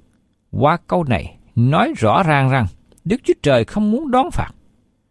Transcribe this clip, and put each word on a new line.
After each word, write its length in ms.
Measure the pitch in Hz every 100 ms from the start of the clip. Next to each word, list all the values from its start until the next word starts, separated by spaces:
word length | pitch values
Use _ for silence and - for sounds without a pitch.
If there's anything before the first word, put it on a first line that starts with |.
| _ _ _ _ _
qua 260 | 98 139 170 -
câu 160 | 180
này 340 | 147 92 - - _ 117
nói 380 | 127 165 285 262
rõ 260 | 107 151
ràng 260 | 170 143 131
rằng 160 | 131 101 - _ _ 160
Đức 120 | 247
Chúa 100 | - 349
Trời 220 | 147 123 -
không 260 | 208 208
muốn 200 | 233 311
đón 200 | 254 -
phạt. 200 | - - - _ _ _ _ _